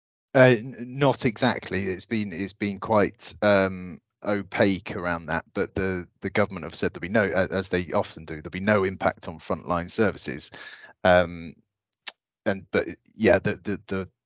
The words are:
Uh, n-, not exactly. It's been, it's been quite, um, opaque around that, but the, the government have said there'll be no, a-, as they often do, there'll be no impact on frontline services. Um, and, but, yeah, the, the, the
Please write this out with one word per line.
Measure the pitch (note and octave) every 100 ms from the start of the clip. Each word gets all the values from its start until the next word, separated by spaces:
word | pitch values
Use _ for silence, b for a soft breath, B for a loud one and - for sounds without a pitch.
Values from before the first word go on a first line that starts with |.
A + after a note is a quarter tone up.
| _ _ _
Uh, | C3+ B2+ A#2
n-, | C3 A#2+
not | B2 C3 C#3 B2 C3
exactly. | G#2 B2+ - - F#2
It's | G2 F2+ -
been, | A2+ G2+
it's | E2+ G2
been | - G2+ G2
quite, | - G#2+ F#2+ - - -
um, | G#2 G2+ F#2+ F#2 F2+ - _ _
opaque | - G2+ F#2+ - G#2 F#2 - G#2
around | F2 E2+ D#2
that, | E2 -
but | - F2+ -
the, | F#2+ F2+ F2 _
the | G2
government | G#2+ G2+ F#2
have | D#2+ -
said | F#2
there'll | -
be | F2
no, | A2 G2
a-, | D#2 D#2+
as | F#2+ F#2+
they | F2+ F2
often | G#2 - -
do, | D#2+ D#2
there'll | D#2+
be | F#2
no | G2 G#2+ F#2+
impact | F2+ F2 - -
on | E2
frontline | - F2+ - E2+ F2
services. | - G#2 C#2 - C#2 - B B B B B
Um, | F#2 F2+ E2+ E2+ E2 - _ _ _ _ - - _ _ -
and, | F#2+ F2+
but, | F#2+ - F2 _
yeah, | - G#2+ F#2+
the, | G#2 F2+
the, | G#2 G2 -
the | F#2+ F#2+ _